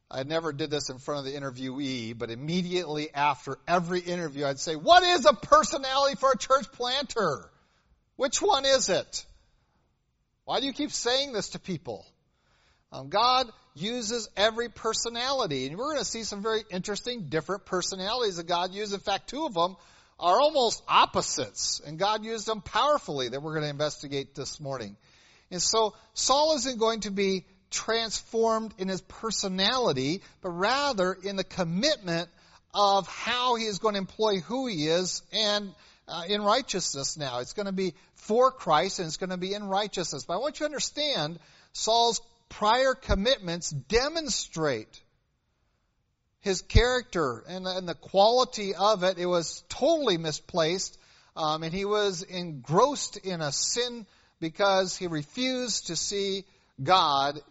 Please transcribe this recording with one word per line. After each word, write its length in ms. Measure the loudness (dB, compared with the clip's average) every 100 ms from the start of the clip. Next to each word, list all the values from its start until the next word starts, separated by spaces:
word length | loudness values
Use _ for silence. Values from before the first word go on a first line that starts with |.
| -12
I 140 | -8
never 280 | -4 -2 -2
did 180 | -4 -4
this 200 | -4 -6
in 100 | -10
front 260 | -6 -6 -6
of 80 |
the 60 | -6
interviewee, 800 | -8 -8 -8 -6 -4 -4 -6 -6
but 120 | -8
immediately 840 | -6 -2 -2 0 -2 -2 -4 -4
after 440 | 0 0 0 -6 -8 0
every 340 | 0 2 -4
interview, 440 | -2 -4 -4 -2 -2
I'd 140 | -2
say, 160 | -4 0
"What 280 | 6 8
is 220 | 8 6 6
a 80 |
personality 840 | 6 6 6 6 -2 0 2 2 2
for 140 | 2
a 60 | 2
church 320 | 2 2 2
planter? 760 | -6 -2 -2 -2 -2 0 -2 -8 _ _ _ _ _ _ -4
Which 240 | -2 0
one 240 | 2 4 4
is 240 | 4 4
it? 360 | 0 -2 -10 -12 -20 _ _ _ _ _ _ _ _ _ _
Why 160 | -2 -2
do 60 | -2
you 80 |
keep 180 | -4 -4
saying 400 | -2 0 0 0
this 180 | -4 -6
to 100 | -8
people?" 460 | -8 -8 -6 -12 -14 _ _ _ _ _ _ _ _
Um, 160 | -14 -2
God 420 | 2 4 4 0 -8 _
uses 540 | -8 -4 -4 -4 -6 -6 2
every 320 | 2 2 -6
personality, 960 | -4 -4 -2 -4 -4 -2 -2 0 -2 -4
and 100 | -4
we're 160 | -4
gonna 100 | -4
see 220 | -4 -6 -8
some 160 | -6
very 240 | -2 -2 -4
interesting, 600 | -8 -6 -6 -6 -8 -4
different 360 | -4 -2 -6 -4
personalities 720 | -4 -2 -4 -4 -2 -2 -2
that 120 | -2
God 260 | -2 -2
uses. 200 | -4 -6
In 60 | -6
fact, 300 | -2 -4 -4
two 160 | -6 -4
of 80 |
them 240 | 0 0 -2 -20 -20 _ -2
are 220 | 4 6
almost 420 | 6 4 2 0 2
opposites, 880 | 4 4 2 -2 -4 -6 -4 -6 -6 -8
and 120 | -2
God 280 | -2 -2 -4
used 220 | -6 -4
them 140 | -6
powerfully 680 | -2 0 2 2 0 -4 -4
that 120 | -4
we're 120 | -4
gonna 140 | -4 -4
investigate 680 | -2 -4 -4 -6 -6 -6 -10
this 240 | -10 -10
morning. 380 | -8 -6 -8 -12 _ _ _ _ -12
And 120 | -4
so 340 | 0 2 0 -2 _
Saul 420 | -4 2 4 4 2
isn't 240 | -2 0
going 200 | 0 0
to 100 | -4
be 340 | 0 0 0 -6 _ -10
transformed 1040 | -6 -2 -2 -2 -6 -4 0 2 2 -2 -6
in 120 | -4
his 100 | -4
personality, 1200 | -8 -10 -6 -4 -2 0 2 2 2 2 0 -2 -6 _
but 80 | -8
rather 640 | -2 2 2 0 2 0
in 240 | 0 -6 -4
the 60 | -4
commitment 840 | -2 -2 2 2 0 -2 -4 -4 _ _ -20 _
of 340 | 2 4 4 0
how 480 | -6 -4 0 2 0
he 100 | -2
is 140 | -2
gonna 180 | 0 -2
employ 440 | -4 0 2 2
who 260 | -2 -4 -2
he 220 | -2 2
is 320 | 2 0 -6 -6
and, 420 | -2 0 0 -4 -16 -20 _ -12
uh, 140 | -10 -4
in 140 | 0
righteousness 760 | 4 2 2 -4 -4 -4 -6 -6
now. 240 | -4 -4
It's 140 | -6
gonna 180 | -6 -4
be 220 | -2 -4 -6 _ _
for 360 | 0 4 4
Christ, 480 | 2 2 4 4 -2
and 80 | -6
it's 80 | -6
gonna 220 | -6 -4
be 160 | -4
in 100 | -6
righteousness. 640 | -2 -2 -2 -4 -6 -6 -6
But 80 |
I 40 | -4
want 220 | -4 -4
you 60 | -4
to 0 |
understand 720 | -4 -6 -2 -2 -2 -4 -6 -16 -20 _
Saul's 480 | -4 2 4 4 2 -8 _ -16
prior 440 | 0 4 4 4
commitments 760 | 2 2 2 4 0 -2 -6 -6
demonstrate 1300 | -8 0 2 2 -2 -2 -4 -4 -2 0 0 -6 -20 _ _ _ _ _ _ _ _ _ _ _ _ _ _
his 200 | -4 -4
character 840 | 4 6 6 2 -2 -2 -2 -2 -8
and, 180 | -8 -6
and 220 | -6 -6
the 80 | -8
quality 800 | 0 6 6 6 2 0 -4 2
of 280 | 2 4
it. 140 | 2 0
It 100 | 0
was 360 | 0 -2 -10 -10
totally 480 | 0 2 4 2 2
misplaced, 800 | 0 -6 -4 0 2 0 -6 -12 _ _ _ -4
um, 260 | -2 -2
and 100 | -2
he 120 | -4 0
was 380 | 0 0 -2
engrossed 920 | -8 -8 -8 -10 0 4 4 2 -6 -8
in 240 | -6 -4
a 140 | -4
sin 520 | -2 -2 -2 -4 -6 -16 _ _ -8
because 560 | -6 0 4 4 2 -4
he 100 | -4
refused 800 | -6 -6 -4 -2 -2 -4 -4 -4
to 80 | -6
see 480 | -4 -2 -2 -4 -8 _ _ -4
God 560 | 4 6 6 2 0 -4 -14